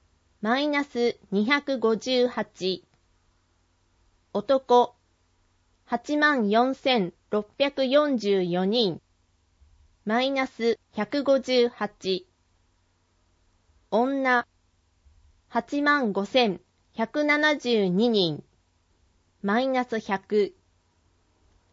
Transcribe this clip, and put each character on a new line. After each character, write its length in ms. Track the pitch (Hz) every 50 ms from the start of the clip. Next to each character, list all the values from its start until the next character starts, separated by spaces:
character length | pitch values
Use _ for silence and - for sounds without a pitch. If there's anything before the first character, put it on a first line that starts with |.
| _ _ _ _ _ _ _ _
マ 220 | 214 214 240 269
イ 80 | 294 302
ナ 160 | 294 285 277
ス 340 | - - 240 240 240 - - _ _
二 140 | 190 202 214
百 340 | 226 285 285 285 - 269 240
五 180 | 214 226 226 202
十 320 | - 254 254 247 247 247
八。 560 | - 226 208 - _ - 175 190 185 - - _ _ _ _ _ _ _ _ _ _ _ _ _ _ _ _ _ _ _ _ _ _ _ _ _ _ _ _ _ - 202
男、 580 | 202 - 269 262 - - 247 247 240 - - _ _ _ _ _ _ _ _ _ _ _ _ _ _ _ _ _ _
八 320 | - 240 233 - - 294 294
万 320 | 302 302 294 254 214 202
四 260 | 208 226 247 262 262
千 380 | - - 269 254 226 185 175 - _ _ _
六 180 | 208 214 208 - _ -
百 280 | 277 277 - 269 269
四 320 | 247 269 294 302 294 269 226
十 260 | 202 202 196 190 180
四 220 | 175 175 180 185
人。 360 | 190 214 247 226 185 156 - - _ _ _ _ _ _ _ _ _ _ _ _ _ _ _ _ _ _ _ _
マ 200 | 208 220 240 262
イ 80 | 269
ナ 140 | 277 269 262
ス 320 | - - - 226 233 220 - _ _
百 320 | _ 220 208 - - 285 262
五 160 | 285 269 262
十 300 | 247 254 254 247 240 240
八。 580 | 240 - 214 202 - _ - 185 190 - - _ _ _ _ _ _ _ _ _ _ _ _ _ _ _ _ _ _ _ _ _ _ _ _ _ _ _ _ _ _ _ _ _
女、 540 | - 214 240 269 277 269 262 254 247 240 233 - _ _ _ _ _ _ _ _ _ _ _ _ _ _ _ _ _ _ _ _
八 340 | - 233 226 - 285 285
万 300 | 285 294 294 285 262 214
五 140 | 185 196 196
千 340 | - - 262 247 208 175 - - _ _ _ _ _
百 320 | _ - 226 - - 294 294
七 320 | 294 294 294 302 302 294
十 320 | - - 247 240 214 196 185
二 220 | 175 190 233 247
人。 340 | 226 208 185 160 147 - - _ _ _ _ _ _ _ _ _ _ _ _ _ _ _ _ _ _ _
マ 200 | - 202 208 240
イ 80 | 262 269
ナ 160 | 262 254 247
ス 160 | - 233 220
百。 520 | - - 202 196 - - 208 208 202 180 - _ _ _ _ _ _ _ _ _ _ _ _ _ _ _ _ _ _ _ _ _ _ _